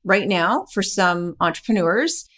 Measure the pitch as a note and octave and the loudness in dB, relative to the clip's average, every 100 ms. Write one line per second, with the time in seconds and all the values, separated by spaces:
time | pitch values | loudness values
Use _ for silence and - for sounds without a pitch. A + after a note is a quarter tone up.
0 | F#3 G3 G3+ F#3 E3+ B3 G4+ - G3 - | 0 0 2 0 2 0 -2 -4 -2 0
1 | F#3 F3 F3 - F3 D#3+ - A3 E3+ G3 | 2 0 -4 -2 -2 -2 -2 0 2 2
2 | D#4+ - - | 0 -4 -8